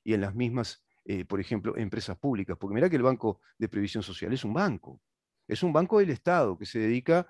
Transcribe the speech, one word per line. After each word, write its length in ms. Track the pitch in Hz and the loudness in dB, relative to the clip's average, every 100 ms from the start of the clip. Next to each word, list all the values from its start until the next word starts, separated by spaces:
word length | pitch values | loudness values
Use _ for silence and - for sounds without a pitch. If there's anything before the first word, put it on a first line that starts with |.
y 80 | - | -2
en 80 | 104 | 0
las 140 | 98 | 0
mismas, 500 | 110 123 123 110 - _ _ 104 | -2 -2 -2 -4 -8 _ _ -6
eh, 180 | 98 | -6
por 160 | 90 98 | -2 -4
ejemplo, 340 | 92 107 113 - | -2 -2 -2 -4
empresas 400 | 101 107 107 90 | -4 -6 -8 -4
públicas? 400 | 143 107 95 87 | -2 -2 -4 -6
Porque 140 | 98 | -4
mirá 160 | 110 185 | 2 2
que 60 | 147 | 4
el 60 | |
Banco 380 | 127 123 110 - _ - | 2 2 -2 -4 _ -6
de 120 | 110 | -4
Previsión 340 | 104 101 110 | -2 -2 -4
Social 320 | 98 - 87 | -6 -8 -6
es 100 | 135 | -4
un 80 | 104 | -2
banco, 480 | 139 202 104 - - _ _ _ _ - | 0 0 -2 -8 -20 _ _ _ _ -8
es 140 | - | -2
un 100 | 180 | 2
banco 260 | 151 180 214 | 2 4 4
del 120 | 185 | 4
Estado 480 | 120 175 175 110 90 | 2 2 4 2 0
que 80 | 104 | -4
se 120 | 113 | 0
dedica 480 | 110 123 143 170 | 2 2 4 2